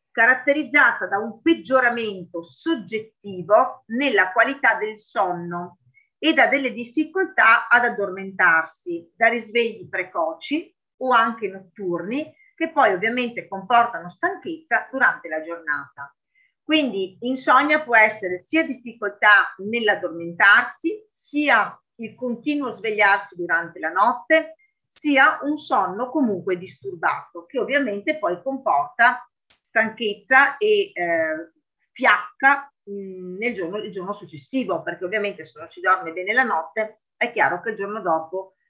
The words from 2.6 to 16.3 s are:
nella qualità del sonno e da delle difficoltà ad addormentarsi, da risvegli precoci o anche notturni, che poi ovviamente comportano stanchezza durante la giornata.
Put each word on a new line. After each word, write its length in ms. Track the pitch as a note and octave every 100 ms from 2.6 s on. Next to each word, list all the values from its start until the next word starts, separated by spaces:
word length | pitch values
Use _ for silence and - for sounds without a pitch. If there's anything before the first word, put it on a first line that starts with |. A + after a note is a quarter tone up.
| D#4+ D#4+ G3 A3 G#3+ _ G3+ F#3 E3 G#3+ C4 - -
nella 440 | A#3 C#4 G#3 F#3
qualità 440 | A#3 A#3+ C#4 A#3+ A3
del 220 | G#3+ G#3+
sonno 840 | - B3 F#3 F3 E3+ F3 F3+ _ _ _ _ -
e 140 | D4+
da 160 | D#4 B3
delle 240 | C#4 C4
difficoltà 960 | G#3+ A#3 - D#4 F#4 F#4+ - A3+ A3+ -
ad 160 | A#3+
addormentarsi, 1300 | A#3+ G3 G3 F#3 G3 F#3+ F3 D#3+ D#3+ - - E3+ E3+
da 140 | - A#3
risvegli 600 | A#3 G#3+ A3 A3+ F#3 F3+
precoci 840 | F#3 F3+ - D#3+ E3 - D4+ F4+ _ _ -
o 120 | B3+
anche 380 | A#3+ A#3 A3+ G#3
notturni, 840 | F#3+ F#3+ - F#3+ E3+ F3 C4 D#4 _ _ -
che 160 | D#4+
poi 220 | D#4+ A#3+
ovviamente 560 | F#3 G#3+ B3 A#3+ - -
comportano 580 | F#3+ F#3+ A#3+ A#3 E3 F3
stanchezza 800 | - F4 G4+ G#3+ D#3 - A#3 -
durante 380 | C4 B3 - E3+
la 140 | D#3
giornata. 760 | D#3+ E3+ D#3+ C#3+ C#3+ - C#3 _ _